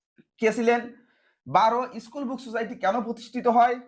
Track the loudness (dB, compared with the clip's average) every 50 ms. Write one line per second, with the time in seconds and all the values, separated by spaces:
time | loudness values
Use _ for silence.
0 | _ _ _ _ _ _ _ 0 0 0 2 2 2 2 2 2 0 -6 -14 -20
1 | _ _ _ _ _ _ _ _ -6 0 2 4 4 4 2 0 -2 -6 -10 -14
2 | -16 -14 -10 -10 -8 -8 -8 -10 -10 -8 -6 -6 -6 -8 -6 -2 -2 0 0 0
3 | -2 -6 -8 -10 -12 -12 -8 -2 2 4 6 6 6 4 2 -2 -8